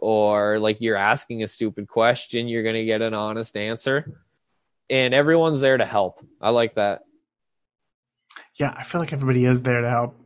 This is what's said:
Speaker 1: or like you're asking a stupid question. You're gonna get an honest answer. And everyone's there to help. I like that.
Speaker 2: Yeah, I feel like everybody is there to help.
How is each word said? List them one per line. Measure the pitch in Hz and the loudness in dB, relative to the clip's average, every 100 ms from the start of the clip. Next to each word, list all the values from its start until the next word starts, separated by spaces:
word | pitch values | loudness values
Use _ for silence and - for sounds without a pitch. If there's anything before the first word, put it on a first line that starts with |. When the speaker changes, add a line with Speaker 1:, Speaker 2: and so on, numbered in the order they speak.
Speaker 1:
or | 110 110 104 104 104 107 | 0 2 2 2 2 0
like | 107 107 | 0 0
you're | 113 101 | 0 2
asking | 101 127 - 113 | 2 2 -2 -8
a | 107 | -6
stupid | - 110 104 101 | -4 -6 -6 -6
question. | 113 117 120 - 117 120 | 2 2 2 -4 -6 -4
You're | 117 | -4
gonna | 110 113 | -2 -2
get | 110 110 | -2 0
an | 113 | -2
honest | 107 107 110 113 107 | -2 -4 -6 -8 -8
answer. | 107 113 135 139 - - _ _ _ _ _ _ - | -6 -6 -2 -2 -4 -16 _ _ _ _ _ _ -2
And | 131 127 | 0 2
everyone's | 131 147 165 160 143 | 2 4 4 2 2
there | 135 131 | 2 2
to | |
help. | 101 104 92 - - - | 2 0 -2 -4 -20 -6
I | 107 | 0
like | 120 117 110 | 2 0 0
that. | 101 - _ _ _ _ _ _ _ _ _ _ _ _ _ - - | -2 -2 _ _ _ _ _ _ _ _ _ _ _ _ _ -20 -14
Speaker 2:
Yeah, | - 139 | -6 -6
I | - | -6
feel | - 175 | -8 -6
like | 160 | -4
everybody | 139 131 123 | -2 2 4
is | 123 123 | 4 4
there | 127 120 | 2 0
to | 120 | 0
help. | 120 120 - | 0 -2 -8